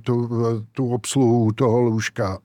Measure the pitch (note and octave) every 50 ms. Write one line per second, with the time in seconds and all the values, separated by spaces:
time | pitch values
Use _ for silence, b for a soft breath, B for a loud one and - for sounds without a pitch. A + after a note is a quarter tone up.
0 | - C3 B2 A#2+ A#2+ A#2 A#2+ A#2 A#2 A2+ A#2 A2 G#2+ - _ - C3 A#2+ A#2+ A#2+
1 | - - - C3+ B2+ A#2 A#2 A#2+ A2+ G#2+ G#2+ - C3+ A#2 A2+ B2 B2 A#2 A2 A2
2 | G2+ - - - A2 F#2+ F#2+ - -